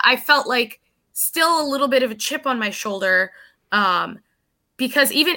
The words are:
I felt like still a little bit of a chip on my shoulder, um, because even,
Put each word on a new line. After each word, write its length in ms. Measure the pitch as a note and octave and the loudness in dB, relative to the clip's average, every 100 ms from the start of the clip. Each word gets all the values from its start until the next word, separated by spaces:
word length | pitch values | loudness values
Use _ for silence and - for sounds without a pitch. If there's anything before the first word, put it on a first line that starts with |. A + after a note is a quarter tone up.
I 120 | A#3 B3+ | 2 2
felt 320 | - D4 - | 2 2 2
like 320 | B3 A3 - _ _ _ | -2 -2 -8 _ _ _
still 500 | - - E4 E4 E4 | -6 -4 0 2 2
a 60 | D4 | 0
little 200 | C4+ C#4 | -2 0
bit 120 | C4 | 2
of 100 | B3+ | 0
a 40 | G#3+ | -4
chip 320 | - D4 C#4 | -6 -4 -4
on 100 | A#3+ | -4
my 120 | G#3 | -4
shoulder, 640 | G3+ A3 G3 F#3+ F#3 F#3+ - - _ _ | -6 -8 -4 0 2 0 -6 -20 _ _
um, 460 | G#3 G3 F3 E3+ G#3+ _ _ _ _ _ - | 0 2 0 -4 -10 _ _ _ _ _ -6
because 340 | B3+ C#4+ C#4 | -2 2 2
even, 240 | - D#4 | 2 0